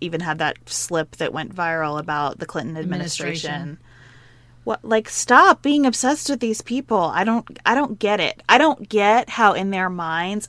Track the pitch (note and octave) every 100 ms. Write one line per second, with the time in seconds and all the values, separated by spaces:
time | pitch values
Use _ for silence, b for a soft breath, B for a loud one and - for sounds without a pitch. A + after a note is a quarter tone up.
0 | F3 E3 F3 D#3+ D3+ - - - - E3+
1 | D#3 - D#3+ D3+ D#3 F#3 E3 E3 D3+ D3+
2 | D3 D3 C#3+ - E3 E3 E3+ D#3+ F3+ C#3+
3 | E3+ - - E3 D3+ D3 D#3 D#3+ b b
4 | b b b b b b - - A3 A3
5 | - - - B3+ F#4 - C#4 D4 C4+ A3+
6 | B3+ D4+ - C#4 A3+ A3 - B3+ - G#3+
7 | D#3+ E3+ G#3 A3+ - - - B3 C#4+ G#3
8 | G3+ G#3 D#3+ - - B3 D#4 - - G#3+
9 | G3+ A#3 - - G#3 E3+ G3 F#3+ F#3 F3+
10 | E3 E3 F3+ G#3